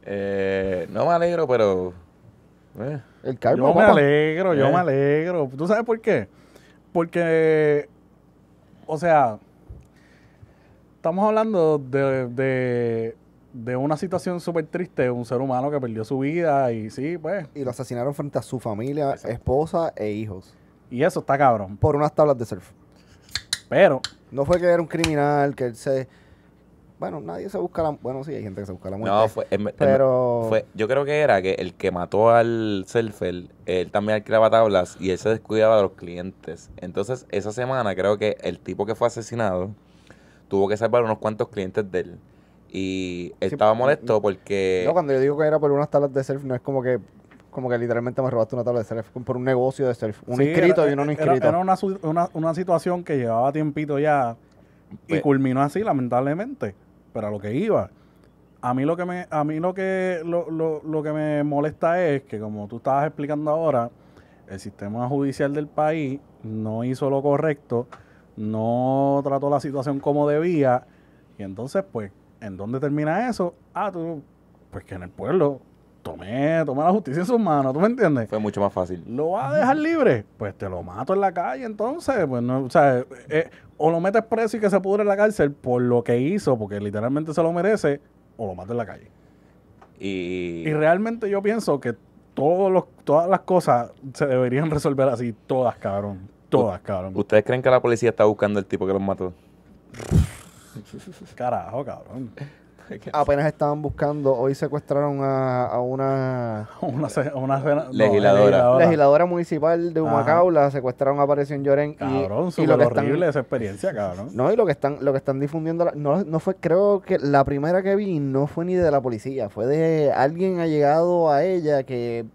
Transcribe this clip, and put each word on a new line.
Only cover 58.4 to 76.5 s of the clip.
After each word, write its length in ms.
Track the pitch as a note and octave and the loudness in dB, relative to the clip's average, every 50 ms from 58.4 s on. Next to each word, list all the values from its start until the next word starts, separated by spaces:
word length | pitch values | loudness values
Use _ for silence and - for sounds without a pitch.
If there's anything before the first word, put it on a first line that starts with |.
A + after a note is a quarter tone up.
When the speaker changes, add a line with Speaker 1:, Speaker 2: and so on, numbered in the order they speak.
| _ _ _ _ | _ _ _ _
Speaker 3:
a 120 | - B2 B2 | -4 -2 -2
mí 100 | C3 C3+ | 0 0
lo 100 | D3 E3 | -2 -2
que 100 | E3+ F3+ | -2 -4
me, 220 | F3+ F3+ F3+ F3+ - | -6 -6 -8 -10 -4
a 140 | - D#3 D3 | -4 -2 -2
mí 160 | D3+ D#3 D#3 | -2 -2 -2
lo 140 | E3 F#3 F#3 | -4 -4 -4
que, 480 | F#3+ F#3+ F#3+ F#3+ F#3+ F#3 F#3 F#3 E3+ D#3+ | -2 -4 -4 -2 -2 -2 -2 -4 -4 -4
lo, 280 | E3+ E3+ F3 E3+ D3 | -4 -4 -4 -4 -4
lo, 300 | D#3+ D#3+ D#3+ D#3+ D#3 D3+ - | -4 -4 -2 -2 -4 -4 -6
lo 180 | D#3 D#3 D#3 | -6 -4 -4
que 100 | D3 D3+ D3+ | -4 -2 -4
me 300 | D#3 D3+ D3+ D3+ D3 D3 | -2 -2 -2 0 0 0
molesta 600 | D3 D3 C#3+ C#3+ D#3 D3 - - E3 E3 F3+ F#3 | 0 0 0 0 -2 -2 -2 0 0 2 2 2
es 180 | E3 C#3+ C#3 - | 0 0 -2 -4
que, 140 | _ - G#2+ | _ -10 -8
como 280 | G#2+ G#2+ G#2+ G#2 G#2 G#2 | -8 -8 -8 -10 -10 -10
tú 100 | A#2 A#2 | -12 -6
estabas 300 | - C3+ C3 C#3 C#3+ D#3 | -2 0 0 2 0 -2
explicando 420 | D3+ - D3 C#3 D3+ D3 D3+ D3+ | -4 -6 -6 -6 -4 -4 -2 -2
ahora, 400 | D3+ D#3+ E3 D#3+ C#3 B2 A#2 A#2+ - _ - - _ - - _ _ _ _ - | -2 0 0 2 2 2 0 -2 -6 _ -20 -20 _ -20 -20 _ _ _ _ -16
el 120 | G2 F#2+ | -16 -14
sistema 480 | - G#2 - _ G2+ G2+ G#2+ A#2 B2 B2 | -14 -14 -14 _ -10 -8 -6 -6 -4 -2
judicial 440 | C#3+ C#3+ C#3 C#3 C3 - D3+ C#3 C#3+ | -2 -2 -2 -2 -2 -2 -2 -2 -2
del 140 | D3 D3+ D3 | -4 -6 -6
país 520 | - - D3+ D3+ D#3+ E3 D3+ C3+ C3 C#3 - _ _ _ - | -4 -2 0 0 0 -2 -2 -4 -6 -8 -12 _ _ _ -14
no 400 | A2+ G#2+ A2 A2 A2 A2 A2+ A#2+ | -10 -8 -6 -6 -4 -4 -4 -4
hizo 260 | B2 C3 B2+ D3 C3+ | -4 -4 -2 -2 0
lo 140 | C3+ C#3 C3+ | 0 0 2
correcto, 640 | D3 C#3+ C#3+ D3 D#3+ D3 - _ _ B2 A#2 B2 - - - - _ _ _ _ _ _ | 2 2 2 2 0 -2 -4 _ _ -4 -4 -4 -4 -12 -20 -20 _ _ _ _ _ _
no 840 | - A2 G#2+ A2 A2 A2 A2+ A#2+ B2 B2+ C3 C3+ C3+ C#3 C#3 C#3 C#3 C#3 | -10 -6 -6 -4 -2 -2 0 0 0 0 0 0 2 2 2 0 0 0
trató 260 | C#3+ C3+ C#3 C#3 C#3+ | 0 -2 -2 0 0
la 100 | C#3+ C#3+ | 0 0
situación 380 | - D3+ C3+ C#3 B2+ D3 C#3+ C#3 | -2 -2 -6 -4 -4 -4 -4 -4
como 280 | C3+ D3+ C#3+ D3 D3 D3 | -2 0 0 2 2 2
debía, 580 | D3 D3+ D#3+ F3+ F3+ D#3 C#3 C3 B2 B2 - _ _ _ _ _ _ _ _ _ _ _ | 2 0 0 0 2 2 4 4 2 2 0 _ _ _ _ _ _ _ _ _ _ _
y 40 | G#2+ | -12
entonces, 400 | F#2+ F#2+ F#2 A2+ C3+ - G3 F#3+ G3 | -12 -10 -10 -12 -6 -4 -4 -6 -4
pues, 200 | - A#2 G#2+ G2 - _ _ _ _ _ | -8 -8 -8 -8 -14 _ _ _ _ _
¿en 160 | - G#2+ F#2+ | -14 -14 -12
dónde 240 | F#2 G2 G#2 A#2+ C3+ | -10 -8 -8 -6 -4
termina 480 | C#3 D3 C#3+ D3 D3+ D#3 D#3+ F#3+ A#3+ B3+ | -4 -2 -2 -2 -2 -2 -2 -2 -2 -4
eso? 260 | A3+ - F#3+ F3 - _ _ _ _ | -4 -4 -4 -6 -6 _ _ _ _
Ah, 160 | E3+ G3 G#3 | -6 -6 -6
tú, 300 | F#3 F3 E3 E3 E3 D3+ C#3 _ _ _ _ _ _ _ _ _ | -6 -8 -8 -8 -10 -12 -14 _ _ _ _ _ _ _ _ _
pues 140 | - G2+ - | -16 -16 -14
que 100 | _ G2 | _ -14
en 80 | F#2 F2+ | -14 -14
el 60 | F#2 | -14
pueblo 500 | - - G2 A2 D#3 F#3+ D#3+ C#3+ C#3+ B2+ _ _ _ _ _ _ _ _ _ | -12 -10 -6 -2 0 2 2 2 0 -4 _ _ _ _ _ _ _ _ _
tome, 600 | - D#2+ E2+ F2 F#2+ A2 C3 C#3 D3+ | -14 -14 -12 -12 -8 -4 -2 0 0